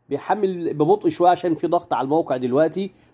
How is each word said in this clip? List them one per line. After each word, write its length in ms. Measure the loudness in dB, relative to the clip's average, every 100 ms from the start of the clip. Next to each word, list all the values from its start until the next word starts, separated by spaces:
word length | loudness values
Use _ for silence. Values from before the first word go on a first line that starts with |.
| -8
بيحمل 640 | -6 -4 -2 -2 -2 -4
ببطء 360 | 0 2 2 0
شوية 200 | 2 2
عشان 260 | 2 0 -2
في 120 | 0
ضغط 260 | -2 -2
على 120 | -4 0
الموقع 320 | 0 0 -2
دلوقتي، 540 | 0 2 2 0 -8 _ _